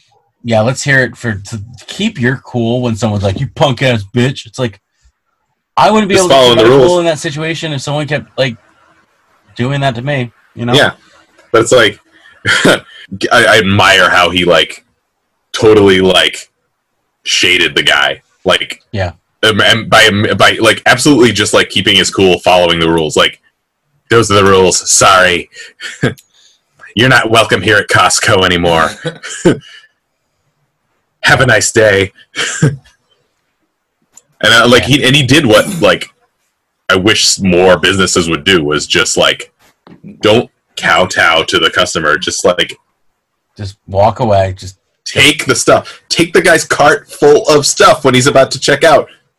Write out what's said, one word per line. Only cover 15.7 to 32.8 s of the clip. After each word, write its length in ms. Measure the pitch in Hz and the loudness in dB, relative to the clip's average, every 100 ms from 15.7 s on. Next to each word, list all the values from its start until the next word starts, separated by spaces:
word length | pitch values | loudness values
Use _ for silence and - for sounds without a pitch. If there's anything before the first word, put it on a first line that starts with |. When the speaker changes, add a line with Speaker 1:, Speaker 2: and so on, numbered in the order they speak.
| 107 98 92 | 4 4 2
Speaker 2:
like, 500 | 92 87 80 - - _ _ _ _ _ _ _ | 2 0 -2 -6 -16 _ _ _ _ _ _ _
shaded 520 | - - 90 90 82 73 | -8 -4 0 0 0 -2
the 60 | |
guy. 400 | 76 73 69 69 _ _ | -2 0 -2 -4 _ _
Like, 380 | 95 87 - - _ | -2 -2 -4 -14 _
Speaker 1:
Yeah. 200 | 104 90 - _ _ | -8 -8 -10 _ _
Speaker 2:
um, 180 | 110 101 | -2 0
and 260 | 98 110 101 | 0 -2 0
by, 200 | 110 - 104 107 98 | 2 2 0 -2 0
by, 140 | 104 95 | 0 2
like, 220 | 110 104 - | 0 0 -2
absolutely 460 | 123 151 135 120 | 0 2 4 2
just, 220 | 104 104 | 0 0
like, 140 | 104 92 | 0 -2
keeping 260 | 104 101 98 | -2 0 0
his 140 | 90 | 0
cool, 280 | - 95 87 | 0 2 2
following 380 | 95 90 87 85 | 2 2 2 0
the 80 | 82 | 0
rules. 260 | 82 78 90 | 0 -2 -2
Like, 240 | 82 - _ _ _ _ _ _ - | -2 -4 _ _ _ _ _ _ -2
"Those 200 | 117 101 | 0 2
are 40 | |
the 100 | 101 | 2
rules. 460 | 98 95 - - - | 2 4 2 0 -2
Sorry. 580 | - 110 92 92 87 - - - _ - - 120 - | 0 2 4 2 -2 -6 -18 -20 _ -18 -8 -8 -8
<laughs> 720 | _ _ _ _ _ _ - 101 | _ _ _ _ _ _ -10 -2
You're 120 | 127 | 0
not 220 | 120 110 | 2 2
welcome 320 | 113 107 107 | 0 0 -2
here 140 | 95 104 | 0 0
at 100 | - | 2
Costco 560 | 104 90 - - 101 | 0 2 0 0 0
anymore. 460 | 92 87 87 82 78 - - - - - | 0 0 0 0 0 -4 -12 -14 -16 -4
<laughs> 160 | 175 147 - - _ _ _ _ _ _ _ _ _ _ _ _ _ _ | -2 -2 -6 -20 _ _ _ _ _ _ _ _ _ _ _ _ _ _
Have 180 | - 135 | -2 0
a 60 | 123 | 2
nice 260 | 107 - | 0 0
day." 400 | 113 110 98 95 - _ - - - | 2 2 2 -2 -6 _ -10 -8 -2
<laughs> 0 | 151 139 | -2 -2